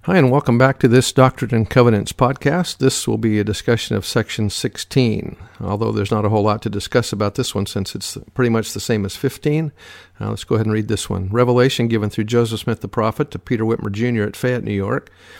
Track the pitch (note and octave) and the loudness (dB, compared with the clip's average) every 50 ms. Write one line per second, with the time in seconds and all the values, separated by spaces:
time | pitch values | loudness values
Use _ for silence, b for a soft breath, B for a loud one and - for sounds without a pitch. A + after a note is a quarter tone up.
0 | - - F#3 F#3 C#3 B2+ B2 D3 - - A#2+ A#2 C3 C3+ C3+ - - B2 A#2 C3 | 0 4 4 6 6 6 4 2 2 2 4 4 4 4 4 2 4 6 6 4
1 | B2 - - - C3 B2+ - - B2 G#2 A#2+ A2+ A2 - - C3 A#2+ A#2+ A2 G2+ | 4 4 4 4 4 4 4 -2 -4 0 0 0 0 2 4 4 6 6 4 2
2 | - - - - C3 B2 C3+ - - C#3+ D3+ F3+ F3 - - _ B2+ C3+ - - | 0 -4 -2 0 0 0 0 0 0 0 0 0 -2 -4 -2 _ 0 0 0 0
3 | - - A2 A2 A2 A2+ G#2+ G#2 G#2 G#2 G2+ - - - A#2 A2 - - A2+ G#2 | -2 -2 -2 0 0 0 2 0 0 -2 -4 -4 0 0 0 0 0 -4 -4 -4
4 | - - - A#2+ A2 - - - G#2+ G2+ - - - B2 - - - _ - C#3 | -4 -2 -2 -2 -2 -2 -4 -2 -2 -2 -2 -4 -6 -6 -6 -8 -12 _ 2 2
5 | B2+ A2+ G#2+ - - - - B G2 B B B - F#2 G2+ G#2 A2+ A2 G#2+ G#2+ | 2 2 0 -2 -6 -8 -12 B -20 B B B -6 -4 -2 -2 -2 -2 -2 -2
6 | G2+ F#2+ A#2 G#2 G#2 G2+ A2 G#2+ G2+ G#2+ G#2 G#2+ - A2+ F#2+ G2 - - - B2+ | -2 0 0 0 2 2 2 2 2 2 0 0 -4 -6 -6 -6 -8 0 0 0
7 | A2+ - - G2+ G#2 G2+ - - B2 - - G#2 G2+ - - G#2 F#2+ - - G2+ | 0 0 -2 -2 -2 -2 -2 -4 -6 -2 -2 -4 -4 -4 -4 -6 -6 -6 -8 -10
8 | - - - G2+ - - _ - B2+ A#2+ A2+ A2+ G#2 - - A2 - - A#2 G#2+ | -10 -10 -12 -12 -16 -10 _ 0 2 2 2 2 0 -2 -8 -8 -2 -2 -2 0
9 | G2 G2 - - - C3+ - - - D3+ D3 D#3 D#3+ D3 - B B B B B | -2 -4 -6 -4 -4 -4 -4 -2 -2 -2 0 0 -2 -4 -8 B B B B B
10 | B B B _ G#2+ G#2+ G#2+ G2+ - - A#2 A2 A2 A2 G#2+ A2 G#2+ A2 G#2+ G2 | B B B _ -6 -6 -6 -6 -2 -2 0 0 2 0 0 -2 0 -2 -4 -4
11 | - - G2+ F#2+ F#2 F#2+ G#2 A#2+ B2 A#2+ B2 B2 B2 C#3 - - A#2 A#2 A2+ A2 | -2 -4 -4 -4 -4 -2 0 2 2 4 4 4 4 2 2 0 0 0 0 0
12 | G#2 G#2 - - G#2+ G#2+ A#2+ A#2+ A#2 A2 A2+ G#2 - - A2+ - - G2+ - - | -2 -2 -2 -4 -4 0 2 2 2 0 -2 -6 -4 -4 -4 -4 -6 -6 -4 -2
13 | G#2+ A2+ A2 - D3 - - G2+ _ - B2+ G#2+ A2 A2+ A#2 - - G#2 G2 G#2 | -2 -2 -2 -2 -6 -6 -6 -14 _ -4 -2 -2 0 -2 -2 -2 -2 -6 -4 -2
14 | A#2 B2 A#2+ A2 G#2 G#2+ - - - B2+ B2 A#2+ - G#2+ G#2 G2 G2 G#2 B2 - | -2 0 0 0 -2 -2 -4 -4 -2 -2 -2 -2 -2 -4 -2 -2 -2 -2 -4 -4
15 | - B B B B B B | -6 B B B B B B